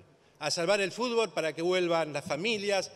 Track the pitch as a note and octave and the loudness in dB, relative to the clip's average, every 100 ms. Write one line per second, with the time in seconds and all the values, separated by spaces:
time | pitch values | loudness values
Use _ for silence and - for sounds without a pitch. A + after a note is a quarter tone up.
0 | - _ _ - D3+ F3 E3+ G3+ F#3+ G3+ | -20 _ _ -8 -4 0 2 2 0 -2
1 | B3 A#3 G#3+ E3 D#3 D3+ E3+ F#3 F3 E3 | 0 0 0 0 -2 -2 0 2 2 2
2 | D3+ C#3+ - D3 G#3+ G#3+ G3+ G3 - | 0 -4 -4 -2 -2 -2 0 0 -2